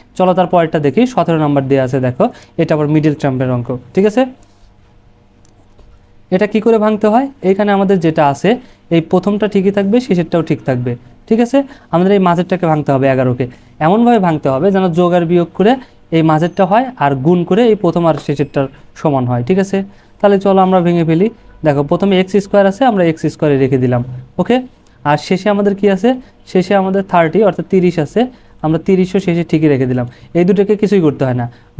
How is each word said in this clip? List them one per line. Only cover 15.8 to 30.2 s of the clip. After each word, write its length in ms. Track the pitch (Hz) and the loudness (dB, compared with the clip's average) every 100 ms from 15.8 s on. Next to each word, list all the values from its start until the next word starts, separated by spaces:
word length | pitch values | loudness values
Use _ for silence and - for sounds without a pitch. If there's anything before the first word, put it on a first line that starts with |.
| - - - 160 | -4 -20 -4 0
এই 60 | 160 | 2
মাঝেরটা 320 | 156 170 170 185 | 2 0 0 0
হয়, 140 | 214 262 - | 0 -2 -2
আর 80 | 143 139 139 | -2 0 0
গুণ 140 | 180 170 | 0 0
করে 120 | 185 240 | 0 2
এই 60 | 208 | 2
প্রথম 200 | 175 170 170 | 0 0 0
আর 60 | 151 - | -2 -4
শেষেরটার 400 | 143 143 147 135 - - - | -4 -4 -4 -4 -6 -20 -6
সমান 220 | 160 151 123 | -2 -2 -2
হয়, 100 | 123 120 | -2 -2
ঠিক 100 | 190 | 0
আছে? 140 | 190 196 196 - - - | 0 -4 -6 -12 -20 -2
তাহলে 180 | 208 196 196 | 2 2 2
চলো 140 | 190 185 | 2 4
আমরা 140 | 185 170 | 2 2
ভেঙে 200 | 175 165 | 0 0
ফেলি। 180 | 160 208 - - - 156 | 0 0 -4 -20 -6 -2
দেখো, 160 | 139 147 | 0 0
প্রথমে 220 | 175 196 185 | -2 0 0
এক্স 120 | 185 208 196 | 0 -2 0
স্কয়ার 200 | 202 196 | 2 2
আছে, 100 | 190 262 | 2 0
আমরা 120 | 202 170 | 2 0
এক্স 120 | 160 156 | 0 -4
স্কয়ারে 220 | - 156 139 | -2 0 0
রেখে 140 | 131 131 | 0 0
দিলাম। 180 | 123 123 123 - - - | 0 -2 -4 -10 -10 -6
ওকে, 140 | 180 247 254 - _ _ 143 | -2 -2 -4 -14 _ _ -2
আর 60 | 151 - | -2 -2
শেষে 200 | 185 208 | -2 0
আমাদের 200 | 202 202 196 | 0 0 0
কি 60 | 208 190 | 0 0
আছে? 140 | 226 254 - - - | 0 -2 -6 -20 -4
শেষে 220 | 185 175 202 | -2 0 0
আমাদের 200 | 190 196 196 | 0 -2 -2
থার্টি, 280 | 180 165 170 214 | 0 0 2 0
অর্থাৎ 180 | 180 170 | 0 -2
তিরিশ 220 | 190 180 175 143 | 0 0 0 -2
আছে, 160 | - 254 - - - 156 | -2 -2 -6 -20 -8 -2
আমরা 140 | 160 165 | -2 0
তিরিশও 320 | 190 185 196 185 | 0 0 -2 -2
শেষে 180 | 170 165 | -2 0
ঠিকই 160 | 160 151 | 0 2
রেখে 140 | 135 127 | 2 0
দিলাম। 140 | 123 123 - | -2 -6 -10